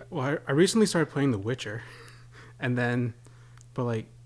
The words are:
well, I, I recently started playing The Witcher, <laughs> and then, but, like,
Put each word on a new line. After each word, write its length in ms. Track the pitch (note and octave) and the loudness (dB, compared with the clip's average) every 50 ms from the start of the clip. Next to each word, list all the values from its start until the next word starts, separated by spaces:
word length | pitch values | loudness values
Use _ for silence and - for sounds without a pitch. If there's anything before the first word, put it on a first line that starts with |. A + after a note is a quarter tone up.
| - - | -10 -10
well, 160 | F#3 D3+ B2+ | -6 -4 -2
I, 120 | C3+ D#3 - - | -2 -4 -4 -2
I 40 | - C#3 | 0 4
recently 320 | D#3 F#3+ F#3+ - A3+ G#3 | 4 4 6 6 4 4
started 240 | - - E3+ D3+ - | 4 4 2 0 0
playing 200 | - D3 C#3 C#3 | 0 0 2 2
The 60 | A2+ | 2
Witcher, 460 | F#2+ G2 A2+ C3 - - G#2 G#2+ A2+ - - - - - - - - | 0 -2 -4 -6 -6 -6 -8 -10 -10 -12 -14 -18 -20 -20 -20 -20 -20
<laughs> 380 | - - - - - - - - | -20 -20 -20 -20 -20 -20 -12 -6
and 180 | C#3 B2 B2 | -4 -2 0
then, 360 | B2+ B2 B2 A#2+ B2 A#2+ A2+ - - - - - - - - - - - - - | 0 0 0 0 0 -2 -4 -6 -10 -16 -20 -20 -20 -20 -20 -20 -20 -20 -10 -6
but, 80 | C#3 B2 | -4 -2
like, 240 | A#2+ A2+ A2+ A2 - - - - | -2 -2 -4 -6 -8 -16 -20 -16